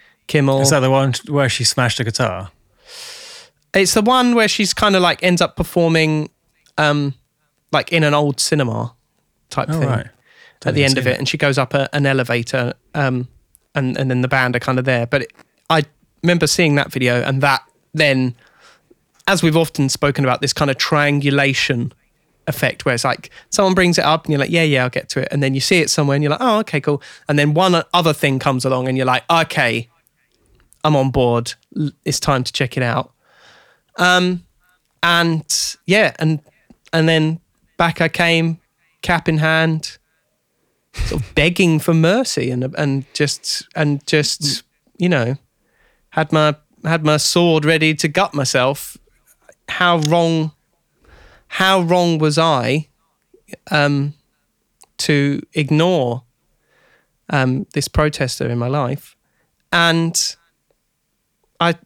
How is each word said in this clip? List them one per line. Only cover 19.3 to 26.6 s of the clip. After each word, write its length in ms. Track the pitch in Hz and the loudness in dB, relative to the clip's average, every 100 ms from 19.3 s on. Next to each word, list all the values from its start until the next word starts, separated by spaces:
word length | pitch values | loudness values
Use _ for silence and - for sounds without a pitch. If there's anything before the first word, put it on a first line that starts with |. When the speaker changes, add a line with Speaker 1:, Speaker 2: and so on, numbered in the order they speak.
| 196 | 2
Speaker 1:
we've 140 | 165 156 | 2 2
often 320 | 156 - 139 | 0 -2 -2
spoken 360 | - 143 135 | 0 -2 0
about, 160 | 135 123 | -2 -2
this 120 | 139 | -2
kind 180 | - 143 | -2 -2
of 60 | 131 | -2
triangulation 1120 | - 151 147 143 143 139 139 131 - 123 120 - _ _ _ _ - | -2 0 2 0 0 0 0 0 -2 -2 -6 -10 _ _ _ _ -10
effect 400 | - 131 - 143 | -4 -4 -4 -4
where 80 | |
it's 100 | 120 | -2
like 240 | 135 - - - - | -2 -4 -10 -20 -6
someone 240 | - 190 | 0 2
brings 240 | 185 180 165 | 2 2 2
it 60 | |
up 200 | - 160 | 2 0
and 80 | - | 0
you're 60 | 143 | -2
like, 100 | 135 | 0
"Yeah, 120 | 170 | 0
yeah, 200 | 160 135 | 2 2
I'll 40 | 127 | 0
get 180 | - - | -4 -6
to 100 | - | -6
it." 80 | - | -4
And 120 | 143 | -2
then 100 | 139 | -2
you 60 | 135 | 0
see 200 | - 180 | 0 2
it 100 | - | 2
somewhere 240 | - 143 | 0 0
and 80 | 139 | 0
you're 80 | 147 | 0
like, 100 | 151 | -2
"Oh, 180 | 254 214 | 0 -2